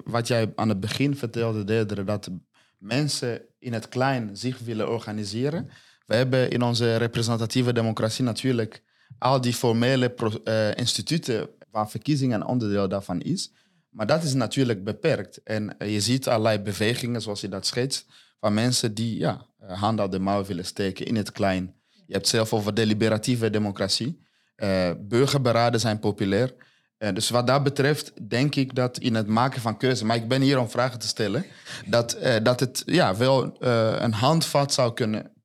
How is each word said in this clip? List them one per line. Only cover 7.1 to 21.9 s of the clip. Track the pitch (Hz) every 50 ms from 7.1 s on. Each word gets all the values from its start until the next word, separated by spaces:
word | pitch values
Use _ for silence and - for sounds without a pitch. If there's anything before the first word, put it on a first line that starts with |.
| - 117 110 113 120 110 113 107 - 127 123 123
democratie | 120 117 113 113 107 - 113 107 - - 131
natuurlijk | 120 104 - - 131 123 117 110 107 - - _ _ _ _ _ - - -
al | 117 127 139 131
die | 123 120 117
formele | - - 120 110 117 123 127 135 127 127 120
pro-, | 123 - 117 107 107 - -
eh, | 113 110 110 107 104 104
instituten | - 123 - - - 95 - 151 165 - - 117 101 78 - - - - _
waar | - 107 107 -
verkiezingen | - - - 143 151 131 135 127 117 101
een | -
onderdeel | - 127 123 110 104 101 101 98 92
daarvan | 101 98 95 - 90 82
is. | - - 170 202 - - _ _ _ _ _ _ _ _
Maar | - 107 107
dat | 107 151 165
is | 170 143 131
natuurlijk | 135 117 101 - 135 135 120 110 92 95
beperkt. | 107 104 - - 160 120 95 95 - - -
En, | - - 110 107 107 101 - -
eh, | - 104
je | 107 104
ziet | 101 113 127 135 131 131
allerlei | 123 107 110 113 107 101
bewegingen, | 98 107 95 - 107 113 120 - 123 120 120 113
zoals | 101 110 101 -
je | - 101
dat | 101 95 -
schetst, | - - 123 127 139 - - - _ - - - _ _ _
van | - 104 104
mensen | 107 117 127 127 - - 131 107
die, | 110 117 117 110 -
ja, | - 147 95 - - _ _ _
eh, | 113 95 92 98
handen | 101 107 113 107 101
op | 95
de | 95 92
mouw | 98 98 101 101 95
willen | 98 98 85 92
steken | - - - 101 95 92 - -
in | - 117
het | 107 98 -
klein. | - - 104 98 92 92 92 90 - _ _ _